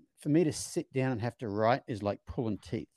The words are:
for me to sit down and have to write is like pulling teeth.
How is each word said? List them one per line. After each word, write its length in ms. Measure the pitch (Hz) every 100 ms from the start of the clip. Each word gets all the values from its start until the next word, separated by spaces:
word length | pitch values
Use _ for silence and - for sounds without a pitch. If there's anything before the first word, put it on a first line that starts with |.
| _ _
for 120 | 147
me 140 | 156
to 80 | 156
sit 400 | - - 180 -
down 200 | 131 131
and 80 | 117
have 180 | 117 -
to 100 | 113
write 340 | 104 110 135 -
is 160 | 104
like 160 | 101 - -
pulling 320 | - 110 95
teeth. 300 | - 113 -